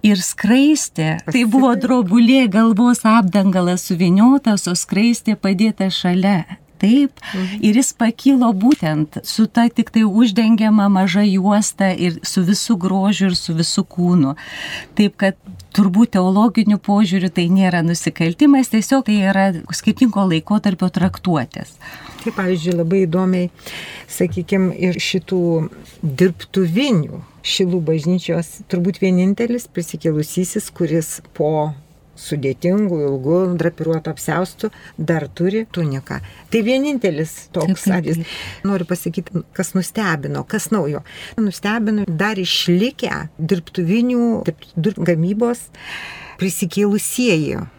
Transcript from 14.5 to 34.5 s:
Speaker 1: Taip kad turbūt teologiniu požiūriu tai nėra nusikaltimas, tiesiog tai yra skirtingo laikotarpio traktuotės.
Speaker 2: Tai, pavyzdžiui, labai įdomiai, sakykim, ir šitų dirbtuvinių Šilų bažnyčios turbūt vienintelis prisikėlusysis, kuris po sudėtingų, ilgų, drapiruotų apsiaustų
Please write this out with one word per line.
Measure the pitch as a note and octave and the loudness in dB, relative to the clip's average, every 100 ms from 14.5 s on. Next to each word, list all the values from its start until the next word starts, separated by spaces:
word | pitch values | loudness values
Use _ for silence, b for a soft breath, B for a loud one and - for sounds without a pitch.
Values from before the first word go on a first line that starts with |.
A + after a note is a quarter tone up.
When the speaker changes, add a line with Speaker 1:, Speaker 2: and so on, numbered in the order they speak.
| B B B B - | B B B B 0
Speaker 1:
Taip | G#3 - | 0 2
kad | G3 F#3+ - F#3 - | -2 -2 -14 -20 -4
turbūt | - G3+ F3+ A#3 F#3+ | 2 2 4 2 4
teologiniu | F#3 F#3+ A3 G3+ G#3 G#3 | 2 4 2 2 2 0
požiūriu | - G3+ G#3 F#3+ F3+ | 2 2 2 2 0
tai | - F3 | 0 2
nėra | F#3+ F#3 F3 | 4 2 2
nusikaltimas, | E3 E3+ - - E3 E3+ D4 C#4 B3+ | 0 0 -4 -2 -2 2 4 4 4
tiesiog | A3 - - | -2 0 0
tai | - G#3 F#3+ | 2 0 2
yra | G3 G3 E3+ - | 2 2 0 -8
skirtingo | E3 - A3 B3+ G3+ | -4 -2 2 0 2
laikotarpio | F#3+ D#3+ - G#3 G#3 F#3 F#3 | 0 0 0 -2 0 -2 -2
traktuotės. | F3+ F3+ - - D#3 A#2+ - - - B B B B | 0 -2 -2 -2 -2 -2 -10 -16 -16 B B B B
Speaker 2:
Tai, | A#3 | -8
pavyzdžiui, | A3 F#3 F3+ E3 F3 | -4 -2 0 0 0
labai | E3 F#3+ F#3 | 2 2 2
įdomiai, | F3 F#3 F#3 F3+ - B B B B B | 2 2 0 -2 -6 B B B B B
sakykim, | - F3+ F3+ E3 G3 F#3 | -4 -2 -2 -2 0 0
ir | - F#3 | 0 -2
šitų | F3 - F#3+ - F#3 E3+ E3 D#3 - - - | -2 -4 -4 -2 -2 0 0 -2 -8 -20 -8
dirbtuvinių | D#3+ C3 F#3 E3 - F#3+ F3+ F3 C#4+ G3+ C#3 - - - | -6 0 0 0 -6 -2 0 0 2 0 -2 -10 -16 -14
Šilų | - - F#3 F3+ | -8 -2 0 0
bažnyčios | D#3 D#3+ D3 F3+ - E3 E3 - - | -2 -2 0 -2 -2 -4 -4 -12 -6
turbūt | F3+ F3 F#3+ | -2 -2 0
vienintelis | F#3+ F3+ F#3 G3+ A#3 A#3+ - | 0 2 2 0 -2 -4 -6
prisikėlusysis, | - E3 D#3+ E3 D3+ D3+ - F#3 - - | -10 -8 -6 -4 -2 -4 -4 -4 -4 -8
kuris | - E3+ E3 D#3 - - | -6 -2 -2 -4 -12 -16
po | - D3+ D#3 D3+ C#3 - _ _ - | -4 -2 0 -2 -6 -16 _ _ -20
sudėtingų, | - D3 C3+ B2+ F3 G3 G#3 E3+ | -8 -6 -4 -2 0 0 0 0
ilgų, | C#3+ C#3 C3 E3+ F#3 | -2 -2 0 0 0
drapiruotų | F3 E3 E3+ D#3+ D#3+ D#3+ | 0 -2 -2 -4 -2 -4
apsiaustų | D#3 - D#3 F3+ | -8 -4 -4 -4